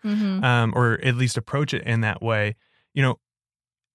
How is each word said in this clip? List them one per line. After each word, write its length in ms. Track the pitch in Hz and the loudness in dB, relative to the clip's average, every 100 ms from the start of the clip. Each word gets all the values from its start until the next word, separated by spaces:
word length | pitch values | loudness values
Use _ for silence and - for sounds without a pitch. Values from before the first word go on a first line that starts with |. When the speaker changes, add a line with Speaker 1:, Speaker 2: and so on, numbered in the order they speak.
| 208 | -4
Speaker 1:
Mm-hmm. 380 | 208 202 190 | -2 0 0
Speaker 2:
um, 300 | 127 120 113 - | 2 4 2 2
or 240 | 120 113 | 2 2
at 120 | 131 123 | 0 0
least 220 | 123 123 | 0 -2
approach 360 | - 139 147 | -4 -4 -2
it 100 | - | -4
in 180 | - 113 | -2 0
that 200 | 110 - | 0 -2
way. 340 | 113 110 104 107 _ _ _ | -2 0 -2 -4 _ _ _
You 100 | 143 | 0
know, 160 | 131 - _ _ _ _ _ _ _ | 0 0 _ _ _ _ _ _ _